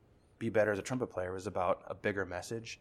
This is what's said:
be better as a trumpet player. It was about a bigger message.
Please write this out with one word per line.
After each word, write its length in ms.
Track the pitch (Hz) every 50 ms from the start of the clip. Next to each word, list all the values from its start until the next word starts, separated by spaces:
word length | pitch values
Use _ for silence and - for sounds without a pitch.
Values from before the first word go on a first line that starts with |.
| _ - - - _ _ _ -
be 120 | 113 113
better 200 | 98 110 104 107
as 60 | 104 95
a 40 |
trumpet 240 | 92 - 127 127 117
player. 240 | 92 - 95 92 90
It 40 | 95
was 120 | 95 92
about 360 | 104 92 101 90 92 92 - -
a 80 | - -
bigger 320 | 87 - 107 98 101 95
message. 520 | 90 87 87 - - 113 117 117 113 - -